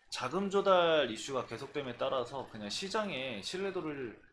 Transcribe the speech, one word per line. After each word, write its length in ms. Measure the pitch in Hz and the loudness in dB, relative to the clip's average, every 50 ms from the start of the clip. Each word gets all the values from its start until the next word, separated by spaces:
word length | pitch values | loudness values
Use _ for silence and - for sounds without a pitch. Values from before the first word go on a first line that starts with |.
| _ _ | _ _
자금 420 | - - 127 127 135 185 202 202 | -6 -6 -4 -2 -2 -2 0 2
조달 580 | 185 202 190 196 190 180 175 170 160 156 139 120 | 2 4 6 8 8 8 8 8 6 6 4 2
이슈가 380 | 110 110 - - 139 127 110 - | 0 -4 -6 -4 -2 -2 -2 -4
계속됨에 500 | 117 113 139 135 - 147 139 127 117 - | -6 -8 -8 -6 -6 -6 -6 -6 -4 -2
따라서 500 | 131 131 131 135 120 - 139 135 120 - | -2 0 0 0 -2 -2 -6 -8 -8 -8
그냥 180 | - 113 104 104 | -10 -8 -6 -6
시장의 720 | - - - 190 196 220 214 202 165 131 131 135 120 101 | -4 -4 -4 -2 -2 -2 -2 -2 -2 -4 -4 -4 -6 -6
신뢰도를 800 | 95 - - 185 196 196 185 185 160 156 147 139 131 113 101 - - - | -6 -6 -6 -4 -4 -2 -2 -4 -4 -4 -4 -4 -6 -8 -8 -12 -18 -20